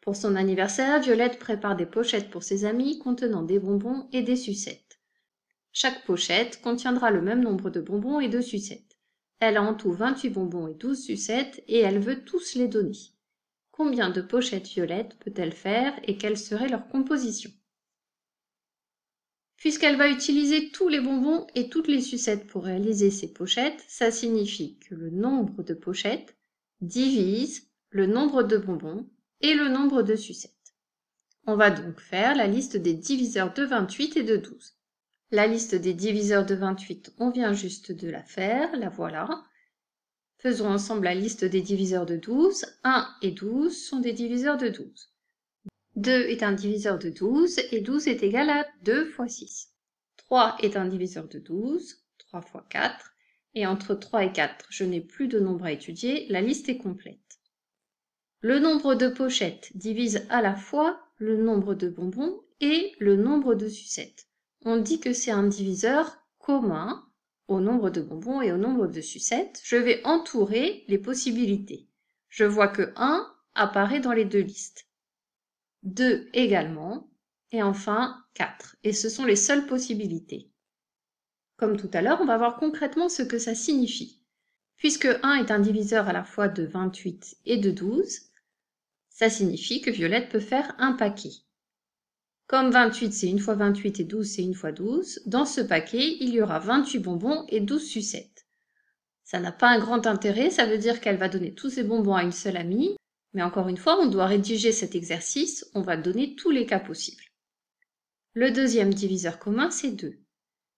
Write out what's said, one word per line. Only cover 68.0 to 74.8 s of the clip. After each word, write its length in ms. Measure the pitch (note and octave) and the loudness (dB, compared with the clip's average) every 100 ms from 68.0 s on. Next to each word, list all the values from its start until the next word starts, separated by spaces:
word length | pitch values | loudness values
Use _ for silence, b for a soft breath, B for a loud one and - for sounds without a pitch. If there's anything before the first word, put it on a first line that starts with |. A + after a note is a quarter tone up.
bonbons 400 | D3+ D#3+ G#3 C4+ | -6 -8 -6 -2
et 100 | A#3+ | 0
au 60 | F3 | 0
nombre 280 | A3 C4 F#3 | 0 0 0
de 140 | D#3+ | -4
sucettes. 600 | D#3 - - A#3+ G4 - | -10 -6 -2 -2 -2 -8
Je 120 | - A#3+ | 0 2
vais 280 | B3 A#3 | 4 0
entourer 800 | B3 E4 E4 B3 G3 G#3+ D4+ G#4 - | 2 0 0 0 2 2 0 -4 -2
les 100 | G3 | -2
possibilités. 920 | G3 C4 C4 A3+ A#3 G3+ G3 - - _ _ _ _ | 0 -4 -2 0 0 0 -4 -14 -16 _ _ _ _
Je 160 | - | 2
vois 240 | G#3+ G#3 G3+ | 2 6 2
que 240 | G3+ F#3+ - | 2 -4 0
un 300 | B3 E4 A4 _ _ | 0 0 -2 _ _
apparaît 460 | - G3+ - B3 C#4+ | -2 0 2 2 2
dans 120 | B3+ | 0
les 140 | A#3 G3+ | 2 2
deux 160 | G#3 | 2
listes. 460 | F#3+ G3+ - - | 0 -6 -16 -18